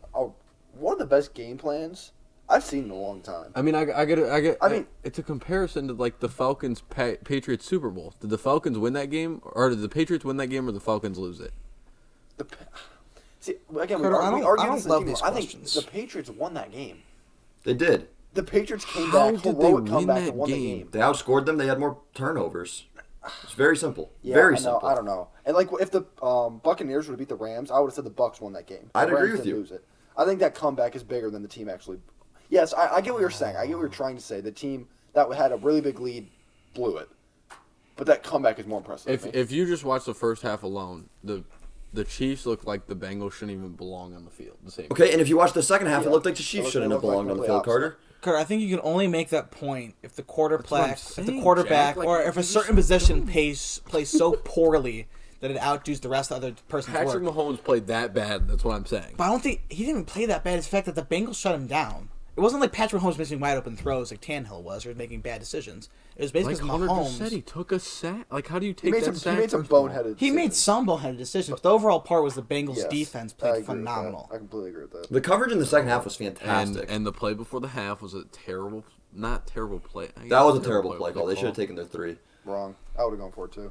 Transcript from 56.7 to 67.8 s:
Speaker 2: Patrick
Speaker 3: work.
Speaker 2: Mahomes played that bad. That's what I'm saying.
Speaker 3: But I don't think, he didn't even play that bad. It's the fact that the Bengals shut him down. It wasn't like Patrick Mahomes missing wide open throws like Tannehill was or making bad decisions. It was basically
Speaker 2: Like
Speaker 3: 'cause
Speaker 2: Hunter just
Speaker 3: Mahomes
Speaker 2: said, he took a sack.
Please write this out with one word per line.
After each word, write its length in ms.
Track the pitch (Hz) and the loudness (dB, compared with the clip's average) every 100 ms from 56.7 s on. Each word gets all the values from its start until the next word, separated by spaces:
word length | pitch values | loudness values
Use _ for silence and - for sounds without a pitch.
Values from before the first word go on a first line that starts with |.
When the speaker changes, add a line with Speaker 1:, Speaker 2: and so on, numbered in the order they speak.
| 147 131 156 | -6 -2 -2
Speaker 2:
Patrick 260 | 151 185 | 0 0
Speaker 3:
work. 120 | 175 | 0
Speaker 2:
Mahomes 280 | 156 147 127 | 0 -2 -2
played 240 | - 120 101 | 2 2 2
that 260 | 113 120 | -2 -2
bad. 340 | 113 104 101 95 | -2 0 0 2
That's 160 | 107 | 2
what 100 | 117 104 | 2 -2
I'm 100 | - | -2
saying. 280 | 107 85 - | -6 -4 0
Speaker 3:
But 60 | |
I 20 | 175 | 2
don't 140 | 247 | 2
think, 180 | 277 - - | 0 -2 -4
he 160 | 156 | -4
didn't 60 | 240 | -2
even 140 | 285 156 | -2 -4
play 180 | 196 | -2
that 180 | 226 165 | 0 0
bad. 140 | 180 180 | 0 -2
It's 80 | 151 | 0
the 40 | |
fact 160 | 196 190 | -2 -2
that 80 | |
the 80 | 165 | -4
Bengals 340 | 147 165 226 220 | -2 -2 -2 -2
shut 180 | 196 | -2
him 120 | 156 123 | -2 -2
down. 420 | 147 120 76 - - - - | -2 -2 -6 -10 -14 -8 2
It 40 | |
wasn't 220 | 208 277 | 2 4
like 100 | 262 | 0
Patrick 280 | - 220 196 | 2 0 0
Mahomes 160 | 180 151 | 0 0
missing 220 | 151 143 | -4 -2
wide 180 | 143 135 | -2 -2
open 200 | 123 113 | -4 -6
throws 340 | 139 131 120 | -2 -2 -4
like 100 | 107 | -10
Tannehill 420 | - 147 110 92 | -8 -8 -8 -12
was 220 | 87 98 120 | -10 -10 -10
or 80 | 120 | -10
making 240 | 117 113 | -10 -10
bad 180 | 113 113 | -10 -10
decisions. 500 | 107 156 107 104 - - - - | -8 -8 -8 -14 -20 -20 -20 -10
It 60 | |
was 100 | 143 | -2
basically 220 | 160 185 | 0 0
Speaker 2:
Like 60 | 156 | -2
Speaker 3:
'cause 80 | 143 | -2
Speaker 2:
Hunter 160 | 156 180 | 0 2
just 100 | 185 139 | 2 0
Speaker 3:
Mahomes 40 | 123 | -4
Speaker 2:
said, 120 | 220 | -6
he 100 | 208 | -6
took 280 | - 160 175 | -8 -10 -4
a 80 | |
sack. 480 | 185 | -4